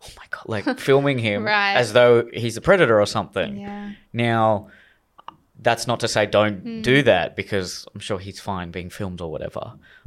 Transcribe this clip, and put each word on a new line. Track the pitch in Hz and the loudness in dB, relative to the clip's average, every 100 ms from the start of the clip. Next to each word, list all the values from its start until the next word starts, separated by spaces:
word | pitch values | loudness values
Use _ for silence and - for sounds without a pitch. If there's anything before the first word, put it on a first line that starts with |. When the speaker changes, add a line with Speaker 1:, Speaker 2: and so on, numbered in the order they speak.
| - - | -20 -20
Speaker 1:
my | - | -16
God," | - - | -14 -8
like, | 107 | -6
Speaker 2:
<laughs> | - - | -4 -4
Speaker 1:
filming | - 139 143 127 | 2 4 2 -2
him | 113 101 | -2 -2
Speaker 2:
Right. | 214 208 202 | 0 0 2
Speaker 1:
as | 196 117 | 2 2
though | 113 123 117 117 | 6 8 6 4
he's | - 117 113 | -4 -6 -2
a | |
predator | - 190 139 107 | 2 4 6 4
or | |
something. | 104 110 87 98 85 - | 4 0 -6 -4 -6 -6
Speaker 2:
Yeah. | 101 104 104 101 _ | -12 -12 -14 -16 _
Speaker 1:
Now, | 117 117 113 110 104 - - _ _ _ _ - - _ _ | -4 0 2 2 2 -4 -18 _ _ _ _ -20 -20 _ _
that's | 120 113 - | -2 -2 -2
not | 117 | -4
to | 113 | -2
say | 113 | 0
don't | 104 101 107 98 | 2 2 2 -2
Speaker 2:
Mm. | 233 - | -10 -6
Speaker 1:
do | 120 135 | 2 2
that, | 120 92 80 - | 4 2 0 -6
because | 95 101 90 - - | -6 -4 -4 -10 -16
I'm | 104 | -16
sure | - 98 | -8 -8
he's | 95 - | -10 -14
fine | - 95 87 | -10 -8 -8
being | 87 87 | -10 -12
filmed | - 98 90 | -10 -10 -10
or | 85 | -10
whatever. | 76 - - 113 - _ _ | -10 -10 -10 -12 -14 _ _